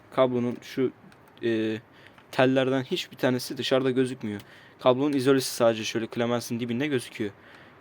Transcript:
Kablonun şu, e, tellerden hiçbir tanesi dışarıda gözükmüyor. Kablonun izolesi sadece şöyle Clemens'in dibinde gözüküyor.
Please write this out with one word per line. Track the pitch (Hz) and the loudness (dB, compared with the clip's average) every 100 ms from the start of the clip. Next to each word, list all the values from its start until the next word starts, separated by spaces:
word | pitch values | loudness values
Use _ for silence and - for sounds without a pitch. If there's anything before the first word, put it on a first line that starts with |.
| - - | -6 2
Kablonun | 131 123 120 117 | 2 2 -2 -4
şu, | - - 131 - - - - - | -8 -2 -2 -2 -16 -20 -20 -6
e, | 117 113 110 110 - - - - - | -2 -2 -2 -4 -10 -20 -20 -20 -6
tellerden | - 131 131 131 135 | 2 4 4 2 0
hiçbir | 127 180 - - | -2 -6 -8 -4
tanesi | 135 127 - 135 | -2 -2 -4 -8
dışarıda | 117 131 131 | -2 0 2
gözükmüyor. | 127 127 127 110 104 - - - - | 0 0 -2 -8 -8 -12 -20 -20 0
Kablonun | 127 127 147 | 2 4 2
izolesi | 143 127 135 127 | 2 4 4 2
sadece | - 117 110 | 2 2 2
şöyle | 107 113 110 - | -2 -4 -4 -2
Clemens'in | 117 120 - 117 | -2 -2 -4 -6
dibinde | 120 117 151 | -4 -4 -2
gözüküyor. | 135 - - 107 - - - - - | -4 -6 -6 -8 -8 -20 -20 -20 -14